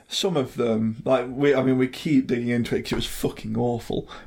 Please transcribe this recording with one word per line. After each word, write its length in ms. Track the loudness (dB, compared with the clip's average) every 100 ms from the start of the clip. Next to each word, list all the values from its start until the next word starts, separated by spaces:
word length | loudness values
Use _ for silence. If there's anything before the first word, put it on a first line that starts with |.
| _
some 280 | -4 0 0
of 180 | -2 -2
them, 400 | 0 2 0 -2 0
like, 200 | 0 0
we, 240 | 2 4 4
I 80 |
mean, 160 | 4 2
we 80 | 2
keep 400 | 0 2 2 4
digging 220 | 0 0
into 260 | 0 0 -2
it 80 |
'cause 80 | -2
it 40 | -4
was 100 | -4
fucking 500 | -4 -4 -4 -6 -2
awful. 500 | 0 -2 -4 -6 -6 -16